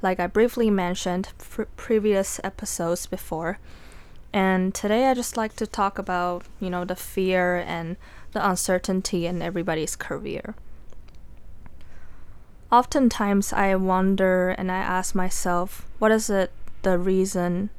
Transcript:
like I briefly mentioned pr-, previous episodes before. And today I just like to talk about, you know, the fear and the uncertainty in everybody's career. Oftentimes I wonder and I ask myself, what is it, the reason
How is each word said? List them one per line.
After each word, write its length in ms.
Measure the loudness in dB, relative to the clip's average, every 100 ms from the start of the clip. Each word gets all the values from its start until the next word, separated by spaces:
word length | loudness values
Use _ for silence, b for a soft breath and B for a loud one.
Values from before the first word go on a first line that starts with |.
like 180 | 0 0
I 80 | 0
briefly 440 | 4 4 4 2
mentioned 580 | 4 2 -2 -2 -2 -4 -10
pr-, 280 | -14 -8 -8 -8
previous 640 | 0 2 4 2 2 -2
episodes 640 | -8 -8 -8 -4 -2 -2
before. 540 | -2 -8 -6 -4 -4 -6 B B B B B B -4
And 420 | 2 4 4 2
today 360 | 0 0 4 4
I 20 |
just 240 | 2 0 -2
like 180 | -4 -4
to 100 | -6
talk 320 | 0 0 0
about, 460 | -4 -2 0 -2 -8 -8
you 100 | -4
know, 160 | -4 -4
the 100 | -6
fear 600 | -4 -2 2 4 4 2
and 420 | -2 -4 -4 -8 B B B
the 160 | 0 2
uncertainty 760 | 2 2 0 2 0 0 -2 -2
in 160 | -2
everybody's 540 | -2 -2 0 0 -2 -4
career. 580 | -6 -6 -6 -8 -8 -10 -12 -12 -10 -12 -12 -14 -14 -14 -12 -12 -12 -12 b b b b b b b -20 4
Oftentimes 800 | 4 6 4 4 4 2 2 2
I 220 | 2 4
wonder 760 | 4 4 4 4 4 4 4 2 0
and 160 | -2
I 60 | -2
ask 360 | 0 -2 0
myself, 720 | 2 2 2 0 0 0 -6 -8 0
what 120 | 4
is 200 | 4 4
it, 220 | 2 0 -2 -6 -2
the 160 | 2 4
reason 720 | 4 4 2 2 0 0 -2